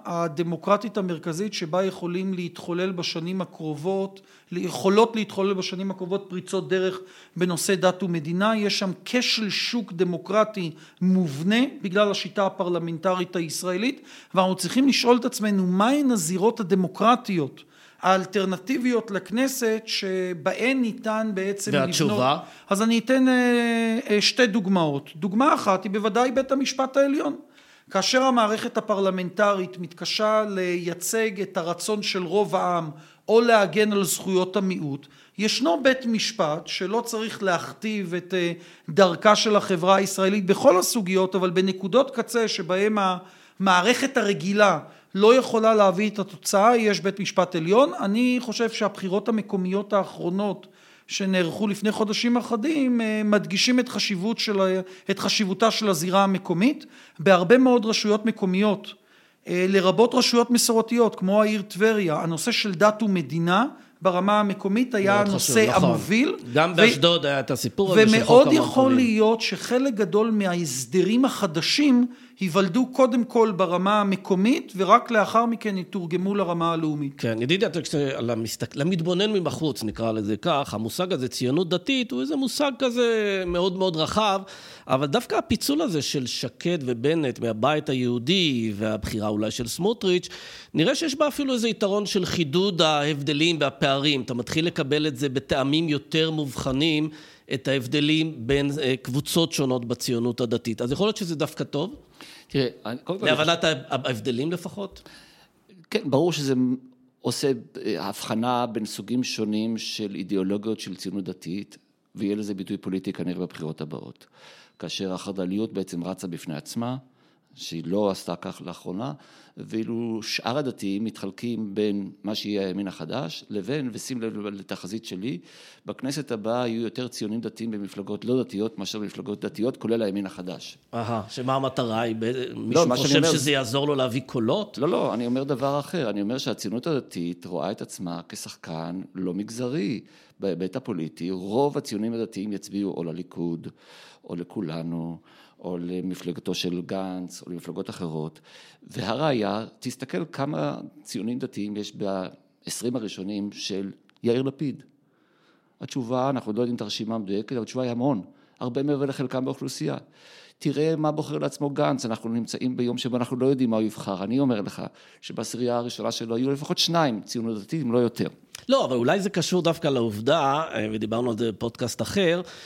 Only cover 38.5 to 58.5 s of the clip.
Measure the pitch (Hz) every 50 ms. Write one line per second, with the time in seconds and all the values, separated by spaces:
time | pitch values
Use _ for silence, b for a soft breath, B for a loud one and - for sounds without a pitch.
38.5 | 170 170 B B B B B - 156 196 196 180 170 151 - 214 214 208 - 220
39.5 | 208 202 202 - 190 170 165 185 190 196 196 190 - - 190 190 202 214 190 175
40.5 | 196 - - 262 - 185 349 - - 240 196 175 190 185 190 190 190 190 180 180
41.5 | 170 190 185 190 185 190 - 185 170 247 277 247 - 233 220 - - 233 226 208
42.5 | - - 170 156 185 190 202 214 214 208 196 185 180 180 B B B B B B
43.5 | B B 190 196 180 180 180 226 247 - 269 262 - 254 208 202 202 156 151 190
44.5 | 202 208 208 196 170 147 - B B B B B - 190 202 220 247 262 240 -
45.5 | - 226 220 220 226 214 202 190 175 185 214 208 208 208 185 - - - - -
46.5 | - 196 202 233 247 233 220 208 202 170 160 196 190 - 190 - - - 180 180
47.5 | - 170 160 170 202 240 277 339 - - - 196 202 226 247 247 247 247 247 226
48.5 | 202 - 233 226 226 - 220 196 208 - 190 190 180 208 202 - 226 214 196 -
49.5 | - 185 185 185 190 202 202 208 214 196 185 - - - 156 175 180 196 208 202
50.5 | 180 - - - b b b b b b b b - - 196 190 190 185 175 160
51.5 | - 190 214 208 196 202 - 214 208 - 220 202 214 - 240 240 240 247 240 -
52.5 | 247 220 220 311 320 294 269 254 247 233 226 220 214 214 214 208 208 202 165 156
53.5 | 190 190 - 247 247 254 247 247 - 208 - - 202 175 185 226 226 - - 220
54.5 | 202 190 190 185 185 185 185 B B B B B 196 - - - - - 214 185
55.5 | 190 - 226 220 208 - 220 202 185 151 165 185 180 196 196 196 190 180 - -
56.5 | 175 165 208 269 311 - - B B B B B B B 151 196 185 175 185 170
57.5 | 240 262 262 262 247 247 202 226 208 - - 208 208 214 214 220 214 - 208 185